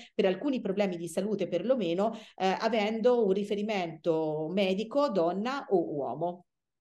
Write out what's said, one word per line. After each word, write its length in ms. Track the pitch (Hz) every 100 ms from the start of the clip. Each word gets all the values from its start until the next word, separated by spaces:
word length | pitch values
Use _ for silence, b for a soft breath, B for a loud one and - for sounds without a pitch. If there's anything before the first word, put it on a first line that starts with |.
| B -
per 100 | 190
alcuni 340 | 185 294 254
problemi 340 | 196 185 196 175
di 140 | 170
salute 400 | - 202 202 175
perlomeno, 640 | 175 202 262 175 170 214 226 B -
eh, 180 | 190 185
avendo 680 | 226 226 202 226 240 247 208
un 80 |
riferimento 1120 | 190 196 202 208 208 170 156 180 160 156 151 156
medico, 600 | 190 190 190 226 285 285
donna 560 | 196 165 185 226 277 -
o 220 | 190 165
uomo. 520 | 147 127 135 170 180 _ _ _ _